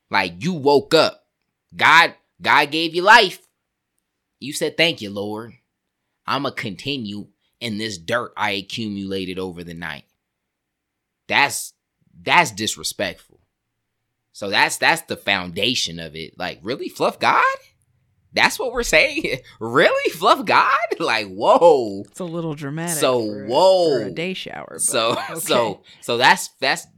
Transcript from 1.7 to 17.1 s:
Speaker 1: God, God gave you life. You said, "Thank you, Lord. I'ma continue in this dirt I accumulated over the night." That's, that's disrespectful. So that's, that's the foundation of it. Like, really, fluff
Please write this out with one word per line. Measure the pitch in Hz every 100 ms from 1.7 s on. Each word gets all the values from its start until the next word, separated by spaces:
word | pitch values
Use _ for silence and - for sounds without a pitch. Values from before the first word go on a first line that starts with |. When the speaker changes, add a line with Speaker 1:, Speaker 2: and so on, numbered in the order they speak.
Speaker 1:
God, | 87 120 160 156 - _ _
God | 110 135 147
gave | 160 165
you | 170
life. | 190 233 190 - _ _ _ _ _ _ _ _ _ -
You | 127
said, | - 156 151
"Thank | 165 143
you, | 101
Lord. | 101 104 107 117 - _ _ _ _ _ _ -
I'ma | 135 143
continue | - 117 85 139 143 104 101 - _ _ -
in | 117 104
this | 110 90
dirt | 82 120 110 -
I | 104
accumulated | 101 92 - 107 98 98 98 92 92
over | 92 85
the | 85
night." | 85 82 71 _ _ _ _ _ _ _ _ _ _ _ _ -
That's, | 110 139 - - _ _ _ _ _
that's | 131 165 139
disrespectful. | 98 104 - - - 95 82 _ _ _ _ _ _ _ _ _ _ _
So | - 101
that's, | 107 156 -
that's | 131 160
the | - 104
foundation | - 98 90 87 113 123 - 85
of | 80
it. | 78 80 -
Like, | 87 69
really, | 92 139 370
fluff | - 175